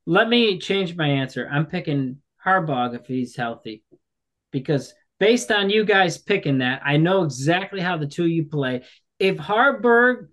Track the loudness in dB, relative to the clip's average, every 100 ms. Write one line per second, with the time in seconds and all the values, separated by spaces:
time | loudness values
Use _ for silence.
0 | -2 0 2 2 2 0 -2 -4 -4 -2
1 | -2 0 -2 -6 -4 -4 -2 -4 -4 -4
2 | -4 -8 _ _ 0 0 0 -2 -2 -4
3 | -6 -6 -6 -6 -8 -8 -14 -16 _ _
4 | _ _ _ _ _ -8 -2 -2 -4 _
5 | _ _ 2 2 2 0 2 0 2 4
6 | 2 0 -2 -2 0 0 0 -2 0 2
7 | 4 2 0 -2 0 0 -2 -4 -4 -4
8 | -6 -2 0 0 -2 -4 -2 -4 -8 _
9 | _ _ -2 -2 -2 2 2 2 4 4
10 | 4 0 -8